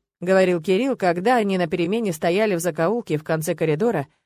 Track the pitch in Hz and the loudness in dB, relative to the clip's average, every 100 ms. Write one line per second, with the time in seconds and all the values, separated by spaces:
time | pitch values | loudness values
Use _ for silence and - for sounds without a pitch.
0 | _ - 175 190 185 175 156 190 269 226 | _ -8 0 4 4 0 0 0 0 0
1 | 180 170 202 247 202 190 165 175 170 226 | 0 0 2 2 2 0 0 0 -2 -2
2 | 214 156 175 185 214 170 170 156 165 233 | -2 -2 0 0 0 0 -2 0 0 0
3 | 220 147 - 160 156 160 160 151 233 180 | -2 -6 -2 -4 -2 -2 0 0 0 -2
4 | 135 _ | -6 _